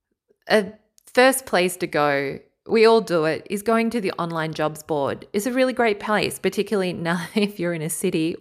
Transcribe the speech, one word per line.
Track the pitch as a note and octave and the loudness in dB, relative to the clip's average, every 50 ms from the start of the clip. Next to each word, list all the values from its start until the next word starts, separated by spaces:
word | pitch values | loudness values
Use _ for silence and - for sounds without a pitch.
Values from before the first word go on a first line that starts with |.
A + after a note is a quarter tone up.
| _ _ _ _ _ _ _ _ _ - | _ _ _ _ _ _ _ _ _ 2
a | - A3 G3 F#3+ - - _ _ _ _ - - | 2 2 2 0 -6 -16 _ _ _ _ -18 -2
first | - B3+ B3 C4 B3+ B3+ - - | 4 6 6 6 6 2 -2 -2
place | - F3+ F3+ F#3 F3+ - | 0 2 2 0 0 -4
to | F#3 E3 | -6 -2
go, | - D#3 D3 D3 C#3+ C#3 C#3 C#3 - - - _ _ _ _ - | 0 0 2 2 2 0 -2 -4 -6 -10 -14 _ _ _ _ 0
we | - A3+ G#3+ | 2 4 6
all | A3+ A3+ A3+ | 6 6 6
do | G3 - F3 E3+ D#3 | 4 2 0 0 0
it, | D#3 D3+ - - - | 0 0 -2 -4 -6
is | - G3+ G3+ | -8 -4 -2
going | - A3+ A3+ A3+ A3+ | 0 0 2 0 0
to | A3 A#3+ | -2 -2
the | F#3+ F#3+ - | -4 -4 -4
online | - F3 E3+ E3 D#3+ D#3 D#3+ D#3 | -4 -4 -4 -4 -4 -4 -4 -4
jobs | D#3 D#3 D3+ D#3 D#3 - | -2 -4 -4 -4 -6 -6
board. | - D#3+ D3 C#3 B2 - - - - - | -4 -2 -2 -2 -2 -4 -6 -8 -6 -6
It's | G#3 G3+ C4 | -4 -2 -2
a | A#3+ | 0
really | C4 C4 B3+ B3 | 0 0 0 0
great | - A#3+ A3+ G#3 G#3 | 0 0 0 0 -2
place, | - - G#3+ G3+ D#3+ - - - | -2 -2 0 0 0 0 -2 -2
particularly | - F#3+ F#3+ - G3 - A3 G3 F#3 F3+ E3+ | -4 -2 -2 -2 -2 -2 0 -2 -2 -2 -4
now | - E3+ E3 E3+ F3 E3+ - | -4 -4 -2 -2 -4 -4 -4
<laughs> | - | -2
if | G#3 G3+ G3+ G3+ - | -2 -2 -2 -2 -4
you're | F3 F3 E3+ | -4 -4 -4
in | D#3+ | -4
a | D3+ D#3+ | -4 -6
city | - - - F#3 F3+ E3 D#3+ D#3+ - - | -4 -4 -2 -2 0 0 0 -2 -4 -4